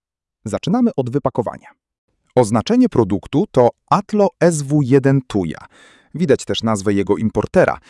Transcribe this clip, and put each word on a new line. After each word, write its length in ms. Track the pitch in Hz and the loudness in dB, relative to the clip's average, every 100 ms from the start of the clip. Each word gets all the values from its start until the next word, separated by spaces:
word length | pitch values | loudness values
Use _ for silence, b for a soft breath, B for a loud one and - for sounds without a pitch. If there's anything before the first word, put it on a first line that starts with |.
| _ _ _ _ | _ _ _ _
Zaczynamy 460 | 110 101 - 240 233 - | -10 -8 -4 0 0 -2
od 140 | 123 | -4
wypakowania. 580 | 143 - - 98 65 - _ _ _ _ _ _ | -4 -4 -4 -6 -8 -20 _ _ _ _ _ _
Oznaczenie 540 | 127 110 113 - 247 247 | 0 0 0 0 2 2
produktu 560 | - 101 98 - 143 214 | 2 0 -2 -4 -4 0
to 200 | 139 120 - - | 2 2 0 -2
Atlo 380 | 165 - 214 196 - | -2 0 0 0 2
S 220 | 170 156 | 0 0
W 180 | 139 151 | -2 -2
jeden 380 | 123 139 139 135 - | 2 2 4 0 0
Tuya. 320 | 104 85 - - b b b b | -4 -4 -8 -16 b b b b
Widać 300 | 147 170 120 | -4 0 0
też 180 | - 101 | 0 -6
nazwę 320 | 113 107 98 | -4 -4 -2
jego 220 | 98 95 85 | -2 0 -2
importera, 600 | 107 107 - 185 147 65 | -2 -2 0 2 0 -2